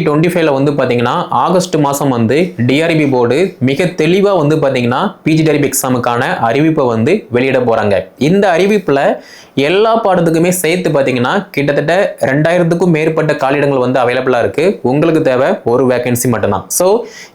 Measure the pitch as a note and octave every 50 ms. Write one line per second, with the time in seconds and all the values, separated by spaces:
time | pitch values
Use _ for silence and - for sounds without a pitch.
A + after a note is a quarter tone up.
0 | D#3+ D#3 D3 D3+ E3+ E3+ - F3 D#3+ D3+ C3+ C3+ C#3 D3+ C#3+ C#3 C3 B2 A#2+ A#2+
1 | A#2 A#2+ D#3+ F3+ - - B2 B2 C3+ E3 F3+ F3+ F3+ - D#3+ D#3 C#3+ C#3 C#3+ -
2 | D3+ C#3 B2 A#2 A2+ G#2+ C3 D#3+ F#3 F3+ - - A#2 B2 C3+ D3+ D#3+ E3+ E3 D#3+
3 | D3 C3+ B2+ B2 A#2+ A#2 B2 D3+ F#3+ F#3 - - B2 C3 C#3 D#3 F#3 E3+ - -
4 | D#3 D#3+ F3+ G3+ G3 G3+ G3 E3+ D3 C#3+ D#3 D#3 C#3+ C3+ B2+ B2+ A#2+ A#2+ B2 D3
5 | F#3+ G#3 - - - E3 D#3+ D#3 D#3 D#3 D3 C#3+ C#3+ - - - - C3 B2+ A#2+
6 | A#2 B2 A#2+ A#2+ C3+ E3 F3+ - A#2+ A2+ B2 C#3 D#3 D#3+ D#3 D3+ C3+ B2 A2+ A2
7 | A2+ D3+ G3 G#3+ - - A#2 B2 C3 C3+ C3 B2+ B2 A#2 A2+ A2 G#2+ G2+ G2 F#2
8 | - - - - C3 D#3 F#3+ G3+ G#3 F#3+ E3+ E3 F#3+ G3 G#3+ G3+ - D#3+ C#3 C3+
9 | D3+ G3+ B3+ - - - - - - - - C#3 C#3 D3+ F3+ G3+ A3 A3 A3+ A3
10 | A3 G3 F#3 F3+ E3 E3+ D#3+ D#3+ E3+ F3+ F3+ F3+ - D#3 F3 F3+ F3+ - D3+ C#3
11 | - C3+ B2+ B2 B2 C3+ E3+ G3+ F#3+ - - C#3 C#3 D3 C#3+ D3 C#3+ D#3+ E3+ G3
12 | G3+ - - - - - C3+ D3+ D#3 E3 F3 F3+ E3+ E3 F3 E3+ F#3+ F3+ D#3+ D3+
13 | D#3+ D#3+ D#3 D#3+ D#3 D3+ D3 D3 C#3 C3+ C#3+ C#3+ C#3+ C#3+ C#3 B2+ B2 B2+ C3 C3+
14 | B2 A#2+ B2 C3 B2+ C3 B2+ A#2+ A2 G2+ - C#3+ D#3+ G3 G3+ - - B2 C3+ D3
15 | D#3+ E3 D#3 D3+ - C3+ B2+ B2 C#3 E3+ G3+ - - A#2 A#2+ B2+ C3+ B2 B2 A#2+
16 | - B2+ B2 A#2+ - B2+ A2+ G#2 G2+ G2+ G2+ F#2+ - - - - F3 F#3+ G#3+ A#3+
17 | - - - - - -